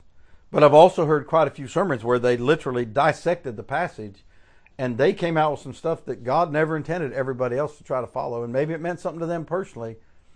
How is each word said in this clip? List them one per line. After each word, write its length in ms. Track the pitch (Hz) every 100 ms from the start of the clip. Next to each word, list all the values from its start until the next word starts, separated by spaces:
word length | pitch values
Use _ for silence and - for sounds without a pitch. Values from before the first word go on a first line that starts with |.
| - - - - -
But 80 | 151
I've 100 | 147
also 340 | 151 180 185 151
heard 200 | 151 -
quite 220 | 160 147
a 20 |
few 160 | - 131
sermons 380 | 165 190 127
where 160 | 113 123
they 160 | 123 123
literally 480 | 127 160 139 123
dissected 720 | 117 120 151 147 170 180 135 110
the 80 |
passage 600 | 104 139 175 - 107 98 - - - _ _ -
and 180 | 127 113
they 160 | 151
came 240 | 202 175 165
out 140 | 156
with 100 | 139
some 140 | 135
stuff 300 | 120 165 165
that 180 | - 120
God 300 | 117 151 175
never 240 | 147 156 160
intended 360 | 143 175 143
everybody 440 | 120 131 123 123 123
else 180 | 147 -
to 60 |
try 180 | - 131
to 60 | 117
follow. 380 | 127 135 117
And 80 | 120
maybe 200 | 127 151
it 80 | 160
meant 200 | 170 170
something 180 | 180 160
to 80 | 165
them 200 | 170 151
personally, 500 | 175 196 117 113 113 - - -